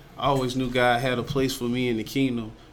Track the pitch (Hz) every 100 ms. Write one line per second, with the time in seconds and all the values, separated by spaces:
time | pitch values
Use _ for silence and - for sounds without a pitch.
0 | - - 135 139 127 131 127 127 123 120
1 | 131 120 110 139 135 - 120 123 123 110
2 | 107 139 135 120 110 - -